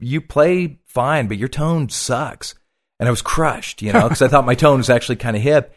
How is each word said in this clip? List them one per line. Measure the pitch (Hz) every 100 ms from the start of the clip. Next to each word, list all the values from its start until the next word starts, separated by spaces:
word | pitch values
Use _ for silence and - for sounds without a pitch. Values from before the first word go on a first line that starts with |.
you | 123 151
play | - 147 160 180 170 135 _
fine, | 123 127 156 107
but | 101
your | 127
tone | 147 156 165 127
sucks." | - - 127 139 - - - _ _ _ -
And | 120
I |
was | 117
crushed, | - 160 156 - - -
you | 107
know, | 113 113
'cause | -
I | 131
thought | 143 123
my | 123
tone | 151 135
was | 120
actually | 120 - 117
kinda | 117 107
hip. | 135 151 -